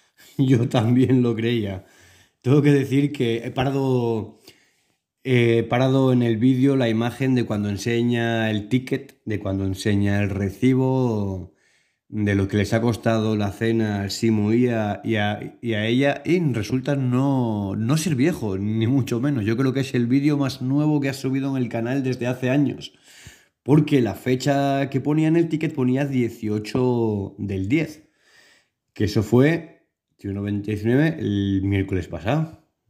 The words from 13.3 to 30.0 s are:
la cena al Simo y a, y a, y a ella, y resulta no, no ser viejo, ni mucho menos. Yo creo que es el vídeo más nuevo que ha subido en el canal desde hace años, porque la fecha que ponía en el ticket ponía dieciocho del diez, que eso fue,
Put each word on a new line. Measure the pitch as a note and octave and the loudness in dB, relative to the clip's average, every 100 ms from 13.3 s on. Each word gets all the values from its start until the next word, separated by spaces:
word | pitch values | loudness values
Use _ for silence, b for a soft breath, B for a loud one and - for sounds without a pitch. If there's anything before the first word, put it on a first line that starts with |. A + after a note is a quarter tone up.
| G#2+ | -2
la | G#2 | -4
cena | - A2+ A2+ G#2+ G2+ | -2 -2 0 0 -2
al | G2 | -4
Simo | - A2+ G#2+ G#2 | -2 0 2 2
y | A#2 B2 | 2 0
a, | A2+ G#2 G2 | 0 -2 -4
y | A#2 G#2+ | -4 -2
a, | G#2 G#2 D3+ - | -2 -4 -10 -10
y | A#2 | -6
a | G#2+ A2 | -2 0
ella, | B2 C#3 - - | 2 0 0 0
y | F3+ D#3 | 0 0
resulta | A2+ G#2 C3 C#3 C#3 | -2 -2 -4 -2 -2
no, | B2+ B2 C#3 C3 A#2 G#2+ G2+ G#2 | 0 0 2 0 0 -2 -2 -2
no | A2+ D#3 | -2 0
ser | F3+ | 0
viejo, | C3 D#3 - A2 F#2+ | 0 0 0 -4 -4
ni | G#2 A2 A2+ | -2 0 0
mucho | C#3 A2 A#2 | 0 0 -2
menos. | C#3+ C3 G#2 | -2 -2 -2
Yo | A#2 | 0
creo | C3+ | 0
que | C3+ | -2
es | C3 | -2
el | B2 A#2 | -2 2
vídeo | C#3 D3 C#3+ | 2 2 0
más | C3+ - | -2 -2
nuevo | B2+ C#3+ D3+ D3 | -2 0 2 0
que | C3+ | -2
ha | |
subido | C3 C3+ C3+ C#3 C3+ | -4 -4 -2 -2 -2
en | |
el | A#2 | -4
canal | A#2 A#2 C#3 | -4 -2 -2
desde | C3 B2 A#2+ | -2 -2 -4
hace | B2+ B2+ | -2 0
años, | C#3+ C3 - - _ B B B B B _ | 2 0 -2 -12 _ B B B B B _
porque | - D#3 D3+ C#3+ | 2 4 4 2
la | G#2 | 0
fecha | F#2+ B2+ B2+ C#3+ C#3 C#3 C#3 C3+ | -2 -2 0 0 0 0 0 -2
que | C3+ | -2
ponía | C#3+ D3+ D#3 | 0 2 2
en | E3+ | 2
el | E3 | 2
ticket | D#3 D#3+ | -2 -4
ponía | D3 B2+ C3 | 0 0 0
dieciocho | C#3+ B2+ A#2 - G#2+ G#2 G#2 C3 B2+ A#2+ A2+ G2+ F#2+ - | 0 0 -2 -2 -4 -4 -2 0 0 2 0 -2 -6 -8
del | G2+ F#2+ G2 | -6 -4 0
diez, | D#3 D3+ - _ b b b b b b _ _ | 0 -2 -10 _ b b b b b b _ _
que | - | -4
eso | G#2 A2+ | 0 0
fue, | G#2 A#2+ D3 E3 - - _ _ | 2 4 4 2 -6 -20 _ _